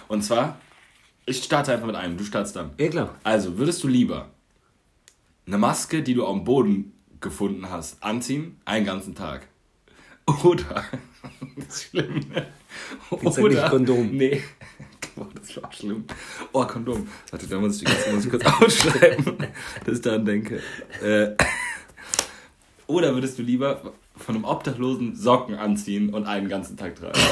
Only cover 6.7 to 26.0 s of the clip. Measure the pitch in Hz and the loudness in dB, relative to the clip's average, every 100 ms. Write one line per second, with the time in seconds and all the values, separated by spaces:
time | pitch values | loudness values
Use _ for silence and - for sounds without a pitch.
6.7 | 101 - - _ - 98 - 98 92 90 | 2 -2 -14 _ -12 -10 -4 -4 -4 -8
7.7 | 87 80 - 104 117 123 143 165 - - | -10 -10 -8 -4 -4 -2 -4 -6 -10 -4
8.7 | 110 98 95 98 80 85 67 - _ _ | 0 0 -2 -8 -10 -10 -10 -14 _ _
9.7 | _ _ - - - - 147 175 175 - | _ _ -20 -20 -4 -2 4 6 6 0
10.7 | - - - - - - - 143 143 - | -6 -6 -10 -12 -20 -20 -16 -16 -14 -12
11.7 | - - 175 - 160 - 175 143 - - | -12 -6 -4 -2 -4 -6 -6 -8 -12 -18
12.7 | - - - - - 170 135 - 139 139 | -16 -14 -16 -10 -2 0 4 6 6 4
13.7 | 135 127 120 113 135 135 143 - - - | 4 6 4 2 2 2 2 -4 -14 -20
14.7 | - - - - - - - - - - | -20 -20 -16 -16 -14 -14 -16 -16 -14 -14
15.7 | - 104 110 110 - - - - 131 123 | -10 -6 -6 -8 -14 -14 -14 -2 0 0
16.7 | 113 120 110 104 - - - - 95 104 | -2 -4 -4 -6 -12 -14 -12 -6 0 0
17.7 | 104 123 - 104 104 117 123 - - 226 | 0 0 2 2 0 0 2 2 6 6
18.7 | - 156 135 170 - - - - - - | 6 4 8 8 8 0 -4 -8 -8 -12
19.7 | - - 120 120 110 107 104 110 110 - | -8 -4 -2 0 0 2 0 -2 -6 -10
20.7 | - - - 107 107 104 107 - - - | -12 -14 -4 2 4 4 2 0 -2 -6
21.7 | - - - - - - - - _ _ | -10 -14 -20 -4 -4 -4 -10 -20 _ _
22.7 | _ - 170 156 127 131 123 120 127 139 | _ -2 2 4 2 -2 -4 -2 0 0
23.7 | - 107 - _ - - 110 110 143 143 | -2 -8 -18 _ -14 -6 -4 -2 -4 -4
24.7 | 120 127 131 120 98 110 123 110 104 107 | -4 -2 -2 -4 -2 2 2 2 -4 -2
25.7 | 104 - 101 | -2 -2 -2